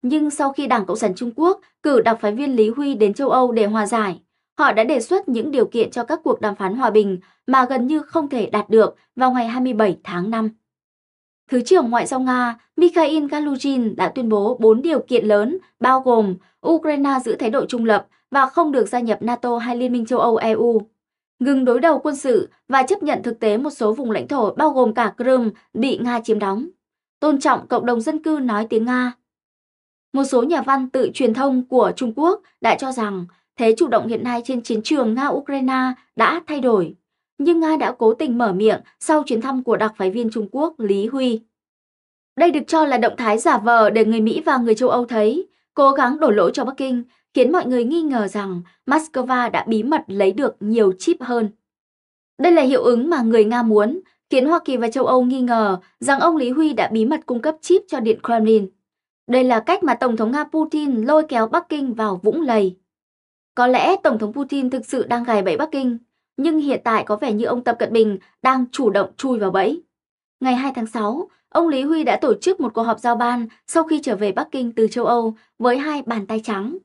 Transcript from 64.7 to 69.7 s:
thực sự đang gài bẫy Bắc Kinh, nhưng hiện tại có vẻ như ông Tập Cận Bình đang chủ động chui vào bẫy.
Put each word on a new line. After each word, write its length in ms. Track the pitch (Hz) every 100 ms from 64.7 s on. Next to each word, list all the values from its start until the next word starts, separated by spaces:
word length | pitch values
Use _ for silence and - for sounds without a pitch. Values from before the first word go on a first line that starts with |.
thực 160 | 254 -
sự 180 | 262 -
đang 180 | 240
gài 180 | 240 214
bẫy 140 | 190 160
Bắc 120 | 311
Kinh, 260 | 277 254 233 _ _ _ -
nhưng 220 | 285 311
hiện 220 | 285 247
tại 200 | 233 220 -
có 100 | 262
vẻ 160 | 277
như 120 | 208
ông 200 | 233 247
Tập 120 | 247 233
Cận 140 | 214
Bình 260 | 226 220 190 _ _
đang 220 | 254 262 247
chủ 180 | - 240
động 200 | 196 190 -
chui 220 | 269 240
vào 120 | 196
bẫy. 320 | 185 190